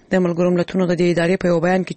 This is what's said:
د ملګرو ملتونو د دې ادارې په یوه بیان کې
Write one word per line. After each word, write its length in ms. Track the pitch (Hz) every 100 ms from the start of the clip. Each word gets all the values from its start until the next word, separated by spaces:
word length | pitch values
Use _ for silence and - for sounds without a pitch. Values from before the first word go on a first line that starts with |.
| _
د 40 | 190
ملګرو 380 | 180 170 180
ملتونو 320 | 180 175 185 180
د 60 |
دې 140 | 170 175
ادارې 240 | 170 170 190
په 60 | 175
یوه 140 | 170
بیان 220 | 175 190
کې 100 | 175